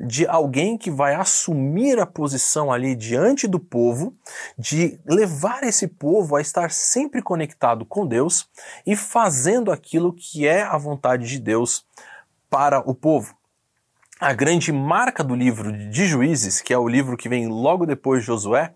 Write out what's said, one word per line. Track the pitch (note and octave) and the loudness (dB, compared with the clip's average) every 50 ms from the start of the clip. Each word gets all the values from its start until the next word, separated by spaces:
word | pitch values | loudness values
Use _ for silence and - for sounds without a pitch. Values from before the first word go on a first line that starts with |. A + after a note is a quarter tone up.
de | - B2 A2+ C3+ F3 | -8 -6 -2 0 0
alguém | - E3+ E3 D3+ C#3 B2+ C#3 E3+ G#3 A#3 | 2 2 2 2 2 0 0 0 0 -2
que | A3 - F#3 | -4 -6 -4
vai | D3 C3+ C#3+ C#3+ C#3+ | -2 0 2 2 2
assumir | E3 F#3+ - - - - - E3 C#3 C3 C#3 D3+ G3 B3+ C#4+ C4 A3+ | 0 0 0 0 -2 -2 -2 -2 0 0 0 0 0 2 2 2 2
a | F3+ | 0
posição | - - - D3+ C#3+ C#3 B2+ - - - D#3 D3+ C#3 | -2 -2 -4 -4 -2 -2 -2 -2 -2 0 0 0 0
ali | B2+ B2 B2+ C3+ B2+ | 0 0 0 -2 -2
diante | A#2 A2 A2+ A#2+ B2+ F3 A#3 C#4 C#4 - | -4 -4 -2 0 2 2 2 2 2 0
do | G#3 F3+ F3 | -2 -2 -2
povo, | - - - A#2+ A#2 A#2+ A#2+ B2 E3+ B3 - _ _ - - - - - - - | -4 -4 0 2 2 2 2 0 -4 -6 -8 _ _ -18 -16 -16 -16 -14 -12 -10
de | A#2 - D3 D#3 F3 D#3+ - - - | -6 -2 0 0 0 0 -2 -6 -4
levar | C3 D#3+ G3+ G#3+ F#3 D#3 C#3 D#3+ G#3+ B3 C4+ | 0 2 2 2 2 0 -2 -2 -2 -2 -2
esse | C#4+ A#3+ G#3 - G3+ | -2 -2 0 0 -2
povo | E3+ - _ D3 D3 F3+ G#3+ F#3+ D3+ D3 | -4 -6 _ -2 2 2 2 2 2 0
a | D3 | 0
estar | D#3 - - F3+ E3+ E3 | 0 -2 -2 -2 -2 -2
sempre | - - - - - B3 D4 C#4+ - B3 | -2 -4 -4 -2 -2 -2 -2 -2 -4 -6
conectado | - - F#3 E3 D#3 - - _ - A#2+ A#2 A2+ A2 | -4 -2 -2 -2 -4 -4 -4 _ 0 2 2 0 -4
com | - - G3+ G3+ | -6 -4 -4 -2
Deus | C#3+ A2+ A#2 C#3 F3 - - - - _ - - - - - - | 0 2 2 2 2 0 -2 -4 -6 _ -20 -20 -20 -20 -8 -4
e | - G#3 | -2 -2
fazendo | G3+ - - - A#3 A3+ F#3+ D3 C3 B2 E3+ A3 B3+ A#3 G3+ | -2 -2 -2 0 2 2 2 0 0 0 2 2 2 2 0
aquilo | D#3+ - - - - E3 E3+ F3+ | -2 -2 -4 -4 -2 0 0 0
que | F3 F3 - - - D#3 D3 D3 | -2 -4 -10 -14 -4 0 2 2
é | E3 G3 | 4 2
a | G#3 - - | 2 0 -2
vontade | D3+ C#3+ D3 D3 C#3 - B2+ B2+ B2+ A#2+ A#2 | -4 -4 -6 -6 -2 0 0 0 0 -2 -6
de | C3+ C#3 | -8 -6
Deus | A2 G#2+ A2 A#2 A#2+ A#2+ - - - _ _ - - - - - - _ _ _ _ _ | -2 0 0 0 0 0 -4 -6 -8 _ _ -20 -20 -20 -20 -20 -20 _ _ _ _ _
para | - C3+ C#3+ D3 C#3 C3 | 0 2 4 4 4 2
o | - C3 C3 | 0 -2 -4
povo. | - - D#3+ D#3 C3 G#2+ - - _ _ _ _ _ _ _ _ _ _ _ _ _ _ _ - - | 0 2 2 2 2 0 -4 -12 _ _ _ _ _ _ _ _ _ _ _ _ _ _ _ -8 -2
A | - C#3+ | 0 0
grande | C3 G#2+ E3 D#3+ F3 E3+ - D#3+ | 2 2 2 2 2 2 2 0
marca | D3+ C#3 C3+ D3+ E3+ G3+ B3 C4 - - D#3 | -2 -2 0 0 2 2 2 0 -2 -2 -4
do | C3 B2 | -2 -2
livro | B2 B2+ B2+ A2+ G#2+ G#2+ G#2+ | 2 2 2 0 0 -4 -6
de | G#2+ G#2 G#2 G#2 G#2+ C#3 G3+ | -8 -8 -8 -6 -2 0 0
Juízes, | F#3 D#3 B2+ B2+ D#3 E3 B2 - G2 - - | 2 2 2 2 2 2 0 -2 -2 -4 -4
que | - - | -2 0
é | B2 B2 | 0 2
o | A#2+ | 2
livro | A#2 A#2+ C3+ C#3 B2+ B2 | 2 2 0 0 0 -4
que | A#2 - A#2 | -6 -4 -4
vem | B2 B2 A#2 A2+ | -2 -2 -2 -2
logo | A2 A2+ B2 D3 F3 F3+ E3+ | -2 0 2 2 2 2 0
depois | D#3 C#3 - - C3+ C3 B2+ | -2 -2 -2 0 0 0 0
de | G#2+ A#2+ | 0 0
Josué, | A#2 A2 G#2 G2+ A#2 C#3 D#3+ E3 - | -2 -2 0 2 2 2 2 -2 -6